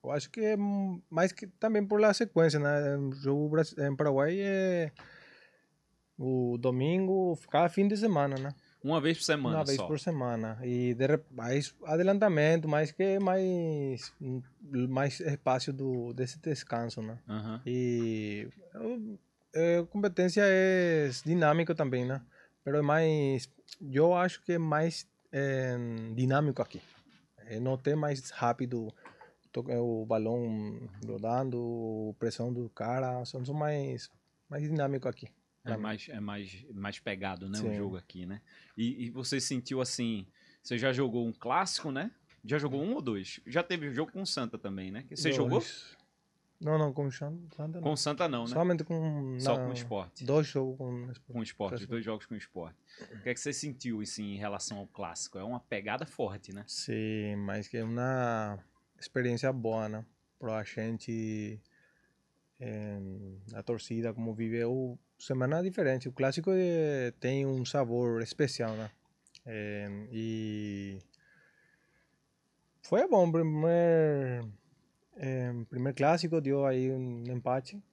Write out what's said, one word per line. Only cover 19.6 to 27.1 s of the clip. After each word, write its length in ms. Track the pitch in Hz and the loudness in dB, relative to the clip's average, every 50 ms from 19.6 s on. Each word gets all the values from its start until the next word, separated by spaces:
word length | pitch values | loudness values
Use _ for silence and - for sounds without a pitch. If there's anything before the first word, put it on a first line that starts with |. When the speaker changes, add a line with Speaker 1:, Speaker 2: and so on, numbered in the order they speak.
| 165 170 170 175 | 4 4 4 2
Speaker 1:
a 60 | 170 | 2
competência 560 | - - 202 202 202 175 - 180 180 165 208 202 | 0 -2 0 0 2 4 4 2 4 6 6 6
é 680 | 196 190 185 190 190 185 185 180 170 165 156 147 135 123 - - | 8 8 8 6 6 6 6 6 6 4 4 4 2 0 -2 0
dinâmica 500 | 151 170 180 165 147 151 165 165 165 165 | 2 4 6 6 6 6 6 4 2 2
também, 300 | 156 151 131 127 123 123 | 2 2 2 2 0 0
né? 180 | 127 135 135 123 - _ - - _ _ _ | 0 -2 -4 -6 -12 _ -20 -20 _ _ _
Pero 160 | _ 139 143 147 | _ 0 2 4
é 40 | |
mais, 680 | 147 143 151 160 160 160 156 151 143 135 135 127 - - _ - _ - - _ 170 139 | 4 6 6 6 6 6 4 4 4 2 2 0 -2 -6 _ -20 _ -20 -14 _ -8 0
eu 220 | 131 139 156 170 180 | 4 6 6 8 6
acho 260 | 175 180 180 - - | 6 4 2 0 -4
que 100 | _ - | _ 0
é 60 | 175 170 | 0 2
mais, 480 | 165 156 151 151 160 165 160 - - _ _ _ _ _ | 2 2 4 4 2 2 0 -4 -12 _ _ _ _ _
é, 440 | - 135 139 135 135 131 131 127 123 123 120 117 113 113 113 113 110 | -2 0 0 2 2 0 0 0 0 -2 -2 -4 -4 -6 -6 -4 0
dinâmico 480 | 120 127 127 135 143 151 147 127 - | 2 4 4 6 4 4 4 2 0
aqui. 180 | 123 - - - - - - - _ _ | -2 -4 -4 -16 -16 -16 -20 -20 _ _